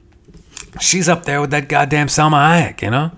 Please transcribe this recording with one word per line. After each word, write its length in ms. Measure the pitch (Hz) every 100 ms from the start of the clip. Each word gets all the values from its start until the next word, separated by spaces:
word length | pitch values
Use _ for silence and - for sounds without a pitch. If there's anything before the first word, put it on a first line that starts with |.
| _ _ _ - - - - -
She's 280 | - 180 175
up 160 | 170 156
there 160 | 143
with 100 | 147
that 180 | 147 139
goddamn 380 | 147 143 147 143
Salma 280 | - 156 151
Hayek, 480 | 147 170 127 -
you 80 | 101
know? 200 | 120 165